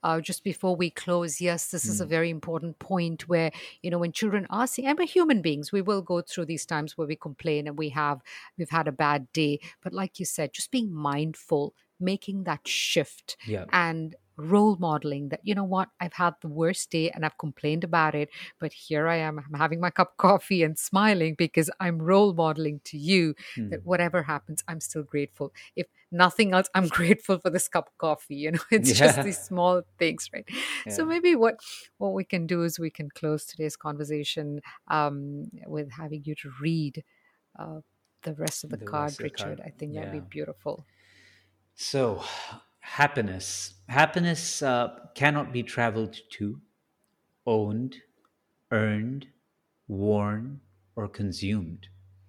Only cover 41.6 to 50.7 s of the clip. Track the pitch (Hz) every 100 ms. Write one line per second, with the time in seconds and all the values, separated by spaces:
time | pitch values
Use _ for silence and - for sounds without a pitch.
41.6 | _ - - 139 123 95 - - - -
42.6 | _ _ - - 143 - 104 95 - -
43.6 | - - - 127 156 180 175 165 - -
44.6 | 143 123 117 - - - 143 147 120 123
45.6 | 117 - 117 107 110 - _ - 101 135
46.6 | _ _ _ _ _ _ _ _ - 110
47.6 | 104 107 131 - _ _ _ _ _ _
48.6 | _ 110 107 107 113 139 - _ _ _
49.6 | _ _ - 98 104 104 104 107 123 143
50.6 | _